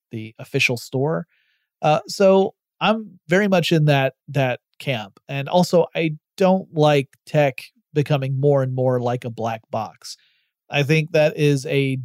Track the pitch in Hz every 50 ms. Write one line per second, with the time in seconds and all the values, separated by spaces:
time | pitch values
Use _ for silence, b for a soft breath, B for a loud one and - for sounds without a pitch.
0 | _ - 120 110 107 110 - - 120 - - 135 - - 123 117 - - - 131
1 | 139 156 165 170 175 _ _ _ _ _ _ _ _ _ _ - - 151 151 -
2 | - 202 - - 196 190 190 190 190 - - _ _ _ _ - 156 196 220 226
3 | 214 180 180 - _ - 175 190 208 196 190 175 160 - 170 160 151 151 143 139
4 | 135 135 - _ _ - 135 139 131 127 120 - _ _ _ - - 143 127 110
5 | 101 101 _ _ _ - 143 139 139 - - 180 175 - 185 170 175 - - 165
6 | 170 165 151 - _ _ _ - 190 180 190 190 - - 165 156 151 151 147 143
7 | 131 - _ _ _ - - 151 147 139 - - - - _ _ _ _ - 147
8 | 143 - 151 139 135 135 135 131 139 147 143 135 131 127 127 131 127 131 127 123
9 | 120 120 123 120 - 120 113 117 110 113 113 113 _ _ 131 113 104 87 82 _
10 | - - - _ _ _ _ _ _ _ _ _ _ - - 147 143 127 160 160
11 | 151 - - 156 151 160 - 160 151 147 143 135 131 151 143 139 139 135 131 131